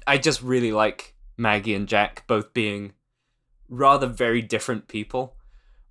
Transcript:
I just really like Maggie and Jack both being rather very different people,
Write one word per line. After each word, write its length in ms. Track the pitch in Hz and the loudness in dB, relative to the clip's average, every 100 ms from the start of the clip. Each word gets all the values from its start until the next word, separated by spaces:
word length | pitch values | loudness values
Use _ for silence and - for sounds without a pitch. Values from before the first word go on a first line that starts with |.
| 135 | 0
I 120 | 139 | 2
just 240 | 156 - | 2 -2
really 300 | 127 127 117 | 0 0 2
like 420 | 107 107 - - _ - - | 2 0 -2 -14 _ -18 -2
Maggie 360 | 110 104 107 | 0 0 0
and 140 | 98 98 | -4 0
Jack 380 | 107 104 - - | 0 0 -4 -2
both 260 | 107 - | -2 0
being 380 | 120 107 101 98 - _ _ _ _ _ _ - | -4 -4 -4 -10 -18 _ _ _ _ _ _ -14
rather 380 | 123 139 139 127 | 2 4 4 2
very 340 | 107 117 120 | 0 0 0
different 460 | 110 110 - 110 - | -2 -4 -4 -8 -8
people, 480 | 107 104 127 120 - - - _ - _ | -10 -6 -6 -6 -12 -20 -20 _ -20 _